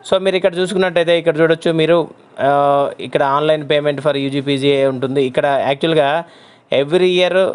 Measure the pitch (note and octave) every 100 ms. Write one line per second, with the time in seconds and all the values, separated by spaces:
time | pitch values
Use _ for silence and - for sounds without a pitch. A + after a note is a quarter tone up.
0 | - F#3+ F#3+ F#3 F#3 E3+ F3+ F#3+ F#3 E3+
1 | E3 E3+ D#3+ D3+ D#3+ D#3+ E3+ D#3+ D#3 E3+
2 | D3 - - - C3+ C#3+ C#3+ C#3+ C#3 -
3 | A#2+ D3 C#3 C#3+ D3+ D#3 C#3+ D3 D3 C#3
4 | D3 C#3 C#3 C#3 C#3 C#3 C#3 C#3 C3+ C3
5 | C3 C#3 C3 C3 D3 C#3 A2+ C#3 E3+ D#3
6 | C#3 D#3 E3 - - _ _ B2 C#3+ F3+
7 | F3+ F3+ F3+ F3+ F#3